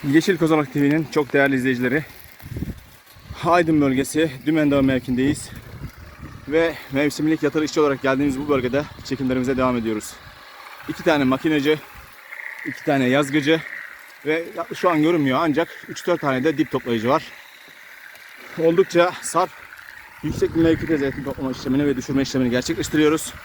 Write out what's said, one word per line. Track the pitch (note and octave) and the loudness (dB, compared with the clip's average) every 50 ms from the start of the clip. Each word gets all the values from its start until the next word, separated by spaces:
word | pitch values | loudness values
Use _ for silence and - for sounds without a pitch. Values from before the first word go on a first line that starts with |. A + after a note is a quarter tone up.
| - | 0
Yeşil | C#3+ C3+ E3 D#3 - F#3+ | 4 4 4 4 4 2
Kozalak | D3+ E3+ D#3 D#3+ D#3 D3 C#3 - | 2 2 2 2 2 0 0 0
T | D3 | 0
V'nin | C#3+ C#3+ D3 D#3+ D#3 - | 2 2 2 0 -2 0
çok | - D#3 C#3+ B2 - | 0 -2 0 2 2
değerli | C#3+ C#3 C#3 C#3 | 2 4 4 2
izleyicileri, | C3 B2 C3 C3 A#2+ B2+ B2 B2 D#3 D3+ - - - - - - - - - - - - - - - - - - - - - - - - - - - - | 2 2 0 0 0 0 0 0 -2 -4 -6 -16 -20 -20 -20 -20 -20 -16 -12 -8 -8 -8 -8 -10 -14 -16 -20 -20 -20 -20 -20 -20 -20 -18 -16 -12 -4 0
Aydın | E3+ E3+ F3 E3+ D#3+ D#3+ D3+ | 2 4 4 4 4 4 4
bölgesi, | C#3+ C#3 C3 C3 C3+ - - D#3 E3 D#3 C3 C3 A#2+ | 4 4 2 0 -2 -2 0 0 0 0 -2 -4 -2
Dümen | C#3+ D#3+ D#3+ D3+ C#3+ | 0 2 2 4 4
Dağı | C#3 C#3 C3+ | 4 4 4
mevkindeyiz. | C3+ C3 B2+ B2 B2+ B2+ A#2+ C3 C#3+ D3 - - - - - - - - - - - - - - - - - - - - - - | 2 2 0 -2 -2 0 0 2 0 0 -2 -6 -14 -16 -16 -18 -18 -16 -14 -14 -16 -16 -18 -20 -20 -18 -18 -18 -18 -18 -16 -8
Ve | C3+ C#3+ D#3+ E3 E3 D3 - - - | 0 0 2 2 2 -2 -6 -12 -4
mevsimlik | C3+ C3+ D3 D3 - - D3 D#3 D#3+ D#3 D3+ | -2 0 0 0 0 0 0 0 0 0 0
yatılı | C#3+ - D#3 D#3 | 0 0 0 -2
işçi | C#3+ - E3 | 0 2 2
olarak | D3+ C#3+ C#3 B2+ | 2 2 2 0
geldiğimiz | - C3+ C3+ C3 C#3+ C#3+ C3 C3 | 0 0 0 2 0 0 -2 -2
bu | D3 D3 | -2 0
bölgede | D3 C3 B2 B2 A#2+ C#3 D3 - - - - | 0 0 0 0 -2 -2 -4 -4 -12 -16 -8
çekimlerimize | - C#3 B2 C3+ B2+ B2+ C3 B2+ C3 C3+ | -8 -6 -4 -2 -2 -2 0 0 -2 0
devam | B2+ B2+ B2+ B2 | 0 0 0 0
ediyoruz. | A#2+ A2 A2+ A2 G#2+ - - - - - - - - - - - - - - - - - | 0 -2 -2 -4 -4 -6 -10 -16 -18 -20 -20 -20 -20 -20 -20 -20 -20 -20 -20 -20 -16 -12
İki | - D#3+ - - | -12 -12 -2 0
tane | F3 D#3 D3 C#3 | 2 2 4 4
makineci, | B2+ C3 C3+ - D#3+ D#3 D3 C3+ D3+ D#3 D3 - - - - - - - - - - - - - - - - - | 2 0 2 0 0 0 2 2 2 0 0 -2 -16 -20 -20 -20 -20 -20 -20 -20 -20 -18 -14 -14 -14 -14 -12 -12
iki | C#3 C3 - - | -12 -12 -6 -2
tane | D#3 C#3+ C#3 C3 | 0 2 2 4
yazgıcı | B2 C3 C#3+ D3+ C#3 C#3 D3+ C3+ D3 D#3+ D#3+ - - - - - - - - - - - - - | 4 4 2 2 2 0 0 2 2 2 2 0 -8 -14 -14 -14 -16 -18 -20 -20 -20 -20 -8 -4
ve | C#3+ D#3 E3 E3+ D#3 - - E3 - F#3 | -2 -2 -2 -4 -6 -8 -10 -8 -8 -6
şu | - - F#3 | 0 2 2
an | E3+ D#3 | 4 4
görünmüyor | D3+ D#3+ F3 D#3+ C#3+ C3+ B2+ C#3+ | 4 4 4 4 2 2 2 2
ancak | E3+ D#3+ C#3 D3+ E3+ - - - - | 2 2 2 0 0 -2 -6 -18 -16
üç | - E3 - - | -14 -14 -6 -2
dört | - F3 - | 0 0 0
tane | - C#3+ C3 B2+ B2+ | 2 0 0 2 2
de | D#3+ D#3 | 0 2
dip | C#3 D3+ - | 2 -2 0
toplayıcı | - C#3 - B2+ A#2 A2+ G#2+ B2 | -2 -4 -2 0 -2 0 2 2
var. | C#3+ D#3+ - - - - - - - - - - - - - - - - - - - - - - - - - - - | 2 2 0 -6 -18 -20 -20 -20 -20 -20 -20 -20 -20 -20 -20 -20 -20 -20 -20 -20 -20 -20 -20 -20 -20 -20 -20 -14 -6
Oldukça | - D#3+ E3 E3+ F3 F#3+ - - F3 E3+ F3+ D3 - | 2 2 4 4 4 2 4 4 2 2 2 0 -6
sarp, | - - - E3 F#3 F3 - - - - - - - - - - - - - - - | -10 -4 0 0 0 0 -4 -20 -20 -20 -20 -20 -20 -20 -20 -20 -20 -20 -18 -8 -6
yüksek | D3+ - - G3 F3 C3 | -6 -2 -2 -2 0 2
bir | E3 | 2
mevkide | E3 E3 D#3+ D#3+ E3 D#3+ E3 | 4 4 4 2 0 -2 -2
zeytin | C#3+ C#3 C#3 C3 C#3+ C3 | 0 0 -2 -4 -6 -8
toplama | C#3 C3+ - C#3 C3 | -8 -8 -6 -6 -6
işlemini | B2+ - - C3+ C3 C#3 D3 | -6 -6 -2 -2 0 2 2
ve | C#3+ C3+ | 0 0
düşürme | B2+ B2 - C3+ C3+ | -2 -4 -2 0 0
işlemini | C3+ - - C3+ C3 B2 | 0 0 0 0 0 2
gerçekleştiriyoruz. | A#2 B2 B2 - E3 - D#3 - - D3+ D#3 D3+ D#3 D#3 - - - - | 0 0 -2 -2 -4 -4 -4 0 2 4 4 4 4 2 -2 -8 -12 -14